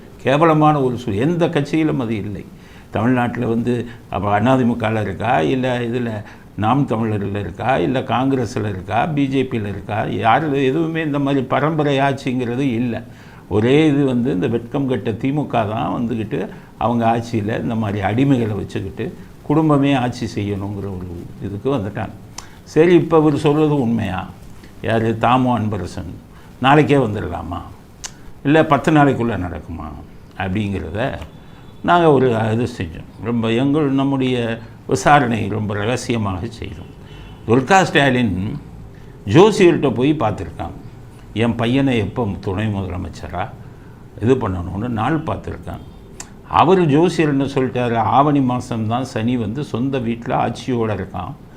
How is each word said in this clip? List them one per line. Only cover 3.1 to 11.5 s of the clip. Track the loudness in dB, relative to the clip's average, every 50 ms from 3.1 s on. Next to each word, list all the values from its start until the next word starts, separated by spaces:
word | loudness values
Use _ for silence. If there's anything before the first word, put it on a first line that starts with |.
| 2 2 0 0 -2 -2 -2
வந்து | -2 0 0 0 0 -2 -2 -4 -6 -12 -18 -12 -6
அப்ப | -4 -2 0 0 2 2
அதிமுகல | 4 4 4 4 2 2 0 0 -2 -2 0 -2
இருக்கா, | -2 -4 -4 -4 -2 0 0 2
இல்ல | 2 0 0 0 0 0 -2 -2
இதுல | -2 -2 -4 -4 -4 -4 -6 -8 -10 -12 -16 -20 -20 -14 -6
நாம் | -2 0 2 2 2 2 0
தமிழர்ல | 0 0 0 0 -2 -2 -2 -4 -4
இருக்கா, | -4 -6 -6 -8 -4 -2 0 0 2
இல்ல | 2 0 0 -2
காங்கிரஸ்ல | -2 0 0 0 0 2 0 0 0 -2 -4 -4 -4 -4
இருக்கா, | -4 -6 -6 -2 0 0 0
பி | 0 0 0 0 2
ஜே | 2 0 0
பில | 0 -2 -4 -4
இருக்கா, | -4 -6 -8 -8 -6 -4 -2 -2
யாரு, | -2 -2 0 2 4 4 4 2 0 0 2 2
எதுவுமே | 2 2 2 0 -2 -2 -2 -2
இந்த | -2 -2 0
மாதிரி | 0 0 0 0 0
பரம்பரை | 0